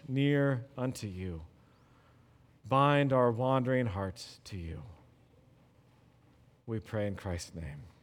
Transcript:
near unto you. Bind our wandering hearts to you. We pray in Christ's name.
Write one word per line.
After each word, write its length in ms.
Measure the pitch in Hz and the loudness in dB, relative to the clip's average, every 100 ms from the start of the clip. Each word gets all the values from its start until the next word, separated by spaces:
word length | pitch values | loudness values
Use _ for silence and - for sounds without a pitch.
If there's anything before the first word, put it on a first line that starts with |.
| - | -4
near 580 | 131 143 143 139 131 117 - | 0 2 4 2 0 -4 -6
unto 300 | 127 123 107 | -4 -4 -8
you. 360 | 92 92 82 80 - - _ _ - - - - - _ _ - | -6 -6 -8 -10 -18 -20 _ _ -20 -20 -20 -20 -20 _ _ 0
Bind 460 | 135 143 143 139 | 4 6 6 4
our 180 | 131 123 | 4 4
wandering 540 | 113 127 131 123 127 117 | 4 2 2 2 2 0
hearts 540 | 95 95 - - - - | -2 -4 -6 -14 -18 -14
to 120 | 98 | -10
you. 240 | 82 80 123 82 - _ _ - - - - _ _ _ _ _ _ _ - _ - | -8 -10 -12 -20 -20 _ _ -20 -20 -20 -20 _ _ _ _ _ _ _ -20 _ -6
We 140 | 113 | -6
pray 260 | - 110 104 | -4 -2 -2
in 80 | |
Christ's 400 | 95 101 87 - | -4 -6 -6 -6
name. 300 | 85 80 147 104 - | -10 -10 -10 -16 -20